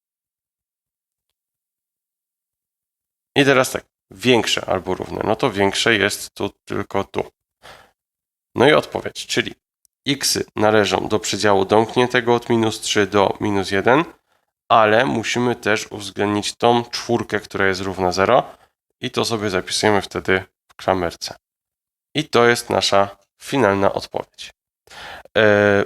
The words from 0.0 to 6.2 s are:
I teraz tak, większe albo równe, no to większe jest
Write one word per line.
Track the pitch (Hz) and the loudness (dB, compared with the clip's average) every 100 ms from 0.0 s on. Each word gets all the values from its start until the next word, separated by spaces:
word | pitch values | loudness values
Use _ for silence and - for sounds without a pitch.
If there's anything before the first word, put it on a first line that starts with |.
| _ _ _ _ _ _ _ _ _ _ _ _ _ _ _ _ _ _ _ _ _ _ _ _ _ _ _ _ _ _ _ _ _ 139 | _ _ _ _ _ _ _ _ _ _ _ _ _ _ _ _ _ _ _ _ _ _ _ _ _ _ _ _ _ _ _ _ _ 0
I | |
teraz | 135 131 131 | 4 4 2
tak, | - - _ _ | -4 -10 _ _
większe | 95 120 120 - - - | -4 2 4 2 -4 -2
albo | 90 82 | -4 -4
równe, | 90 - 85 | -6 -6 -4
no | - 110 | -2 0
to | 139 | -2
większe | 98 98 - 123 | 0 0 0 0
jest | 110 101 - | 2 0 -2